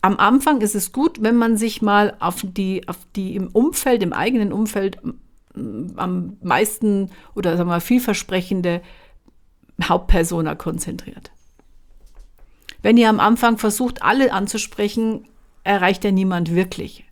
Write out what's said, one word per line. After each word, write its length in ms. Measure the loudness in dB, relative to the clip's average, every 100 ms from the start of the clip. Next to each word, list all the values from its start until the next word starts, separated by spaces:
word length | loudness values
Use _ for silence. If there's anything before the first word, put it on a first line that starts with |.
Am 160 | 0 2
Anfang 440 | 4 4 4 2
ist 120 | 0
es 180 | -2 -6
gut, 300 | -2 -2 0
wenn 140 | 2 2
man 200 | 2 0
sich 260 | 0 -2
mal 340 | 2 4 2 0
auf 240 | -6 -4
die, 440 | -8 -4 -4 -4 -6
auf 100 | -14 -10
die 200 | -8 -6
im 140 | -6 -2
Umfeld, 540 | 0 0 0 0 2
im 100 | 0
eigenen 380 | -2 0 0 0
Umfeld, 460 | -2 -2 -2 -4 -4 -12 -12 -18 _ _
m, 380 | -12 -10 -8 -12 -6
am 400 | -4 -4 -6 -10
meisten 680 | -2 0 0 0 0 0 -2 -10 -14
oder, 220 | -4 -2 0
sagen 100 | 0
wir 60 |
mal, 60 | -2
vielversprechende 1000 | 2 0 2 -4 -2 -4 -2 -2 0 -2 -6 -20 -20 -20 _ _ _ _ _ -8
Hauptpersona 720 | 0 0 4 4 4 0 -2
konzentriert. 760 | -4 -8 -8 -8 -10 -14 -20 -20 -20 _ _ _ -20 -20 -20 -20 -20 -20 -20 -20 _ -20 -4
Wenn 140 | 4 6
ihr 120 | 6
am 100 | 4
Anfang 400 | 4 4 2 2
versucht, 440 | -2 0 -4 -2
alle 300 | 0 4 2
anzusprechen, 960 | 0 -4 -6 -8 -4 -4 -2 -2 -4 -10 _ _ _
erreicht 400 | -2 2 2 2
ja 80 | 0
niemand 420 | 2 2 0 0
wirklich. 500 | 0 0 -4 -12 -14 -20